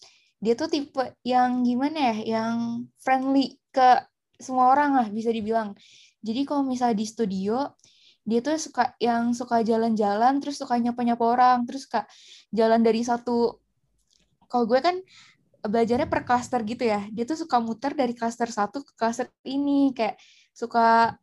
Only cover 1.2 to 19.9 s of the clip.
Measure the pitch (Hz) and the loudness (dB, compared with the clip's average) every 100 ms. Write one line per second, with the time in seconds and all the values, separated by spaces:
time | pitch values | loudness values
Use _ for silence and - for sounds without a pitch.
1.2 | 240 247 247 254 247 247 277 320 254 214 | -2 2 2 2 0 0 -2 0 -2 -2
2.2 | 220 220 226 233 233 233 240 _ - 262 | -2 -2 -2 -4 -4 -8 -12 _ 0 0
3.2 | 269 269 269 - _ - 254 247 - _ | 2 0 0 -4 _ 2 6 6 2 _
4.2 | _ _ - 254 254 277 294 277 220 208 | _ _ -6 0 4 4 2 2 0 -2
5.2 | 226 226 208 226 208 202 _ - _ _ | -4 -4 -2 -4 -4 -10 _ -20 _ _
6.2 | 208 226 277 285 269 254 247 214 214 - | -6 -4 -2 -2 -2 0 0 0 -4 -4
7.2 | 226 190 196 233 285 - _ _ _ _ | -4 -2 -2 -2 -4 -10 _ _ _ _
8.2 | - 233 240 311 311 - 240 - 233 233 | -4 -2 0 -4 -4 -2 -2 -2 -2 0
9.2 | 240 240 247 233 220 226 226 220 208 202 | -2 -4 -2 0 0 0 0 0 0 2
10.2 | 240 277 285 285 269 240 233 240 240 233 | 2 2 -2 -8 -4 -2 -2 -2 -2 0
11.2 | 233 247 254 247 240 277 262 226 - - | 2 4 4 4 0 -8 -6 -6 -6 -12
12.2 | - - _ 202 226 226 226 226 240 240 | -20 -20 _ 0 4 4 4 2 0 -4
13.2 | 240 240 233 - _ _ _ _ _ _ | -2 0 0 -2 _ _ _ _ _ _
14.2 | _ _ _ 247 233 254 320 370 370 - | _ _ _ -2 2 2 2 -2 -6 -20
15.2 | - _ _ _ 220 226 226 240 320 330 | -20 _ _ _ -2 0 2 0 0 -2
16.2 | 277 247 247 247 214 240 240 208 202 220 | 0 -2 0 -4 -4 -4 -2 -2 -4 -6
17.2 | 233 320 320 247 233 220 277 285 247 240 | -6 -6 -2 -2 -2 -4 -4 -2 -2 -4
18.2 | 233 233 233 226 202 277 285 _ 226 233 | -8 -4 -6 -2 -4 -6 -14 _ -4 -2
19.2 | 240 _ - 269 285 285 277 | -8 _ -8 -4 0 2 2